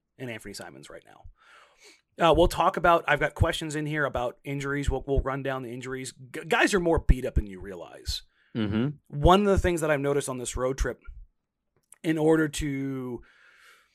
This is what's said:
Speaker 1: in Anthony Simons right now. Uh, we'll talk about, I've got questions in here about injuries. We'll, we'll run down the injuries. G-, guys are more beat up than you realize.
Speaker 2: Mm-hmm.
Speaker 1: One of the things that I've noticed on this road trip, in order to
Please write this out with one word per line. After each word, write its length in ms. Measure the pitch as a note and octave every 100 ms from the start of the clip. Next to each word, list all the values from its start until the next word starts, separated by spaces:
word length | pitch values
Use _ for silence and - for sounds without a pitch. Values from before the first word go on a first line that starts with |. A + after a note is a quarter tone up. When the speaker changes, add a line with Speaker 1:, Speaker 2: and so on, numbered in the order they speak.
| _ -
Speaker 1:
in 120 | B2+
Anthony 240 | G#2+ G#2
Simons 360 | G2 F2 C2+ C#2+
right 140 | E2+ G#1+
now. 1200 | - - - _ - _ _ - _ _ - E3+
Uh, 40 |
we'll 140 | D3+ F3
talk 300 | - E3+ F#3+
about, 260 | F3 E3+ -
I've 120 | C#3+
got 140 | D3+
questions 420 | - E3 - D#3+ D3
in 100 | D3+
here 180 | D3+ C3+
about 320 | B2 A#2+ -
injuries. 460 | C#3+ C#3+ C#3 C#3+ C#3
We'll, 140 | C3+ C#3
we'll 140 | C3+
run 200 | C3+ C3+
down 220 | C3+ C3
the 100 | A#2+
injuries. 400 | B2 B2+ C3 B2+ - B2+
G-, 80 | D#3 D#3+
guys 260 | A#3 C#4+
are 60 | F#3+
more 200 | E3+ D#3+
beat 260 | - C3 A#2+
up 100 | -
than 120 | G#2
you 120 | F#2
realize. 640 | G2 F2+ C#2+ C#2 - - - _ _ A#2+
Speaker 2:
Mm-hmm. 320 | G#2+ G#2+ C3+ D3 _
Speaker 1:
One 340 | C#3+ D#3+ F#3+
of 60 | G3+
the 120 | F#3+
things 220 | F#3 E3+
that 80 | D#3
I've 80 | C#3+
noticed 260 | C#3+ C#3+ C3+
on 100 | B2+
this 200 | A#2+ B2
road 200 | B2+ C#3
trip, 240 | B2+ A2 - - - _ _ _ _ _ _ -
in 140 | D#3+ D#3+
order 300 | D#3 D#3+ D#3
to 760 | D3 D3+ C3+ C3+ C3+ B2+ A#2 - _ - _ - - _